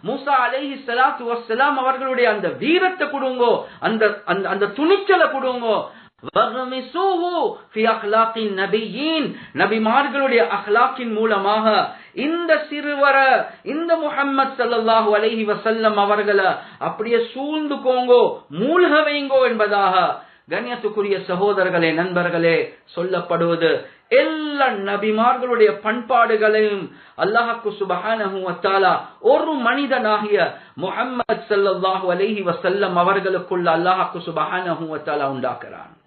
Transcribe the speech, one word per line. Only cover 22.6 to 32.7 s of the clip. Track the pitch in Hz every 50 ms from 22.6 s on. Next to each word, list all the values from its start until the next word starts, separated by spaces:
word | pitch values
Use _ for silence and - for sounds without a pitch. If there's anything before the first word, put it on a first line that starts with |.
| 139 - - _ _ _
சொல்லப்படுவது | - 170 175 185 185 175 170 - 175 165 170 170 170 165 165 160 147 127 113 - - _ _ _
எல்லா | 226 262 302 320 320 311 302 294 294 285 269 254 220 196 196
நபிமார்களுடைய | 196 202 202 214 214 214 214 226 247 262 247 247 247 240 226 214 208 208 208
பண்பாடுகளையும் | - 220 220 247 226 - 262 240 226 226 226 214 214 220 214 214 214 208 202 196 165 - - - - - _
அல்லாஹ்க்கு | - 160 190 220 233 233 233 226 226 - 208 -
சுப்ஹானஹு | 208 196 180 180 175 - 220 226 220 208 196 190 190
வ | 185 180 170 -
தஆலா | - 190 196 196 196 180 160 - - - - _
ஒரு | - 220 285 311 311 320 302 269
மனிதனாகிய | 233 233 254 277 285 240 262 226 220 214 214 214 214 208 208 196 165 143 - - - - _
முஹம்மது | 131 165 190 190 202 240 262 254 240 - - 220 214 -
ஸல்லல்லாஹு | - 214 196 196 196 185 190 185 190 190 185 185
அலைஹி | 180 175 180 196 220 214 208 185
வஸல்லம் | 175 170 - - 180